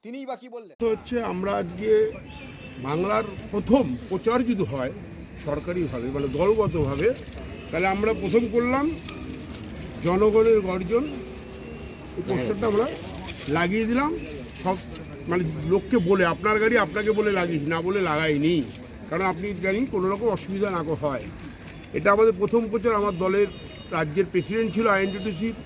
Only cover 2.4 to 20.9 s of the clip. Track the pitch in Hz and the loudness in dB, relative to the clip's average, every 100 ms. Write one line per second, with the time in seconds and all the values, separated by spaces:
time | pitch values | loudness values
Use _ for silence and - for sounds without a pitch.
2.4 | - - - - - 151 190 214 214 190 | -14 -14 -14 -10 -4 0 2 2 0 -8
3.4 | - 202 185 254 165 123 - 190 226 247 | -4 -4 4 4 4 -2 -4 -2 2 2
4.4 | 247 202 147 135 131 - - - - - | 2 0 0 -2 -4 -6 -14 -14 -14 -10
5.4 | 151 147 175 180 160 123 123 139 139 143 | -4 -4 -2 -2 -2 -2 -4 -2 -2 2
6.4 | 185 220 196 170 143 139 202 269 - - | 2 4 2 2 0 2 0 0 -8 -10
7.4 | - - - 160 190 190 214 220 185 214 | -10 -12 -6 0 0 2 0 0 4 4
8.4 | 233 233 240 262 302 320 - - - - | 4 2 2 2 0 -2 -8 -10 -10 -10
9.4 | - - - - - - 160 185 214 214 | -12 -12 -12 -12 -12 -4 0 4 6 6
10.4 | 220 220 185 185 180 233 294 285 - - | 6 6 4 -2 0 0 0 -6 -10 -14
11.4 | - - 233 226 - - - - 170 - | -14 -14 -14 -14 -14 -14 -12 -10 -2 0
12.4 | 247 202 226 208 262 - - - - - | 0 2 2 4 2 -2 -10 -10 -10 -8
13.4 | - 151 175 214 220 240 294 339 - - | -2 2 2 2 2 2 2 -2 -6 -10
14.4 | 247 - 180 185 - - - - - 175 | -12 -6 -2 -2 -4 -12 -12 -12 -2 0
15.4 | 160 156 151 196 - 247 170 196 170 160 | 0 -2 2 2 4 2 4 4 4 4
16.4 | 202 214 220 233 190 180 208 208 208 196 | 2 4 4 4 2 0 2 2 2 2
17.4 | 175 165 143 165 175 202 180 151 160 147 | 0 0 0 0 0 0 2 2 2 4
18.4 | 156 175 113 - - - - 165 190 170 | 4 2 0 -8 -14 -14 -6 0 0 0
19.4 | 202 185 190 202 262 208 185 196 226 190 | -4 -2 0 0 0 0 0 2 0 0
20.4 | - 190 202 180 156 | -2 -2 0 0 -2